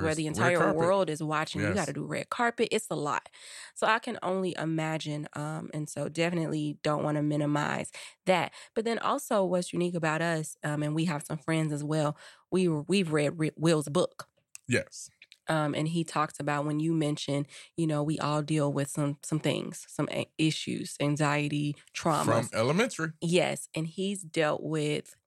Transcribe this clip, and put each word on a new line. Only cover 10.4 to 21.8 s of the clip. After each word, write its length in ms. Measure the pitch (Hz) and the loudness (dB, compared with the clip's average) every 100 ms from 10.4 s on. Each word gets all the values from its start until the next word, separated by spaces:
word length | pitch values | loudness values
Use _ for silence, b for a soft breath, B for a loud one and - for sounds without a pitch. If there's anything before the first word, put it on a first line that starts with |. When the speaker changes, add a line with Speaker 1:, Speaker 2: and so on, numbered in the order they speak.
| 156 - | -2 -6
Speaker 1:
um, 200 | 156 147 | -4 -2
and 100 | 151 | 0
we 120 | 151 170 | 2 0
have 180 | 147 | 0
some 140 | - 156 | -4 -6
friends 340 | - 160 156 | 0 0 2
as 100 | 147 | 0
well, 320 | 147 156 147 151 B B B | 0 2 2 0 B B B
we, 160 | 180 180 | 2 4
we've 440 | 151 151 202 165 | 2 2 2 4
read 280 | 151 147 170 | 2 2 2
Re-, 120 | 156 - | -2 2
Will's 300 | 156 160 147 | 4 4 4
book. 380 | 156 - - - _ _ - - | 2 0 -2 -20 _ _ -14 -2
Speaker 2:
Yes. 420 | 120 - - - _ - - - | 0 0 -10 -16 _ -20 -12 -2
Speaker 1:
Um, 260 | 160 151 147 | 0 0 0
and 140 | 156 | -2
he 160 | 170 165 | -2 -2
talks 340 | 156 151 - | 0 -2 -2
about 240 | 147 147 151 | -2 -2 0
when 140 | 151 | 0
you 140 | 160 | 0
mentioned, 540 | 165 147 147 - 143 143 B B - | 2 0 0 -2 -2 -2 B B -2
you 100 | 160 | 0
know, 160 | 147 | 2
we 160 | 147 151 | 0 0
all 240 | 143 151 | 0 0
deal 300 | 147 156 143 | 2 2 2
with 180 | 139 143 | 0 -2
some, 280 | - 143 143 | 0 -2 -2
some 160 | - 156 | -2 -2
things, 440 | 151 - - - - | 0 0 -4 -10 -10
some 180 | - 147 | -4 -4
a-, 200 | - - - | -2 -4 0
issues, 580 | 156 147 - 120 170 - | 0 2 -4 -6 -6 -2
anxiety, 760 | 143 147 147 147 147 147 147 151 | 0 2 2 2 0 0 -2 -4